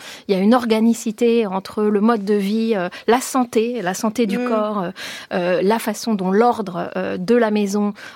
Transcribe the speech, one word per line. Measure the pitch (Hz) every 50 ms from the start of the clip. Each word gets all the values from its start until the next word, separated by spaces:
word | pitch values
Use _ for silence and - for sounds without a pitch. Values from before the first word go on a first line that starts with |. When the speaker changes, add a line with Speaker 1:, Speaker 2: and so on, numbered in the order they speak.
| - - - - -
Speaker 1:
il | - 202
y |
a | 185
une | 190 208 240
organicité | 262 233 233 220 220 220 233 226 - - 233 208 - 247 233 233 233 226
entre | 196 185 190 196 - - - 214
le | 208 214 202
mode | 202 226 233 220 196
de | 196 214
vie, | 208 196 196 214 226 226 226 226
euh, | 196 175 180 - - -
la | - 226 262
santé, | - - - 262 247 240 - 226 220 240 247 240
la | 185 175 190
santé | - - 220 214 - 240
du | 202 196 240
Speaker 2:
Mm. | 247
Speaker 1:
corps, | 247 233 214 214 214 214 208 180
euh, | 170 190 - - - - - - - -
euh, | 196 175 175 185 160
la | - 190 220 226
façon | - 226 208 - - 233 220
dont | 190 185 185
l'ordre, | 190 208 240 240 233 233 208 180 175 170 170 - -
euh, | 185 185 196 196
de | 190 180 170 233
la | 240 233 214
maison | 214 214 208 196 196 208 208 208 202 - - - -